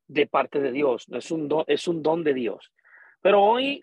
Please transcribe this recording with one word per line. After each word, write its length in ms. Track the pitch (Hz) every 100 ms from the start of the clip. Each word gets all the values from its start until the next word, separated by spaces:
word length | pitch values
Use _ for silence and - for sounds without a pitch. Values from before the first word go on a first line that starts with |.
| _
de 200 | 143 143
parte 340 | 147 127 151
de 100 | 139
Dios, 380 | 123 143 117 -
no 80 | 123
es 120 | -
un 200 | 160 147
don, 160 | 151 -
es 220 | 147 -
un 120 | 170
don 220 | 151 165
de 100 | 151
Dios. 380 | 131 113 - - _ _ - - _
Pero 240 | 185 202
hoy, 380 | 202 233 269 277